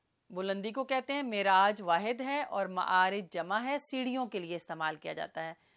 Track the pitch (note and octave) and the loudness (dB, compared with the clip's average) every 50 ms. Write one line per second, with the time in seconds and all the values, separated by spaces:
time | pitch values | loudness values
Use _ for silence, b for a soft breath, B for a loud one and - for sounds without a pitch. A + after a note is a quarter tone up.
0 | _ _ _ _ _ - F3+ F3+ F#3+ G3 G3 G3+ G3 A3+ G#3+ C4+ C4 - C4+ C4 | _ _ _ _ _ -10 -6 -4 -2 -2 -2 -2 -2 -4 -2 -4 -2 0 0 -2
1 | B3+ - C#4 C#4+ C#4 B3 G#3+ G3+ G3 G3 F#3+ F#3 G3 G#3 G#3+ G3+ G3+ F3 E3+ E3+ | 0 -2 -2 -2 -2 -2 0 2 4 6 8 8 8 6 4 2 0 2 2 2
2 | G3+ A3 B3 A#3 C4 C4+ C#4 D4 C#4+ - - G3+ G3 F#3 F#3+ F3+ - - F#3+ F#3 | 2 0 -2 -2 -2 -2 -2 -2 -2 -2 -2 -2 -2 -2 -2 -2 0 2 4 4
3 | F#3 F#3 G3 G3+ G3 E3 - F3 E3 F3 G3 A3 A#3+ C4 C#4+ C#4+ - - C#4 C4 | 4 4 2 0 -4 -6 -6 -6 -2 -2 -2 -2 0 -2 -2 -4 -4 -4 -4 -4
4 | B3+ B3+ B3 C4 B3+ A3 - G3 F3 E3 F3 E3+ - - E3 D#3+ D#3+ D#3 D#3 D3+ | -2 -2 -2 -2 -2 -4 -4 -6 -6 -4 -6 -8 -6 -8 -6 -4 -2 -4 -4 -4
5 | - E3 D#3+ E3 D#3+ D3+ - E3 D#3+ E3 D#3+ b b b b | -8 -8 -8 -6 -8 -8 -6 -8 -8 -8 -10 b b b b